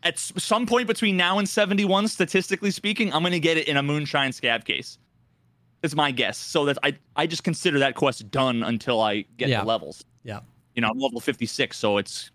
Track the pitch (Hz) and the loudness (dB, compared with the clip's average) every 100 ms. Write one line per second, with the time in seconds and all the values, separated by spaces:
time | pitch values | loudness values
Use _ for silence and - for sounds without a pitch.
0 | 170 165 - - - 220 240 240 233 226 | -2 -4 -6 -6 0 0 4 2 2 0
1 | 214 185 175 190 196 - 208 202 202 190 | 2 4 2 2 0 2 2 2 4 2
2 | 214 - 180 190 185 190 202 185 202 214 | 2 0 0 2 0 -2 -2 -2 -4 0
3 | 214 151 175 175 160 160 147 143 143 147 | 0 2 2 2 2 2 2 0 2 -2
4 | 147 147 135 123 127 117 - 82 - - | 0 0 0 -2 0 0 -2 -10 -10 -16
5 | _ _ _ _ _ _ _ _ 165 151 | _ _ _ _ _ _ _ _ -6 0
6 | 147 123 113 - - 165 143 139 143 143 | -2 0 -2 -2 -4 0 0 0 -2 -4
7 | _ - 160 165 - 160 185 143 135 127 | _ -4 -2 -2 -4 -2 0 2 2 2
8 | 143 127 107 135 131 120 110 117 - 117 | 0 0 -6 0 0 2 0 -2 0 0
9 | 110 104 - - 123 117 101 113 73 - | 2 0 -4 -4 -2 0 0 -2 -2 -16
10 | - _ 120 104 - _ _ - 113 117 | -20 _ -14 -12 -14 _ _ -2 -2 0
11 | 135 120 - 127 120 - 127 - 107 101 | -2 -2 -4 -2 -4 -2 -4 0 0 2
12 | 101 - - | -2 -8 -14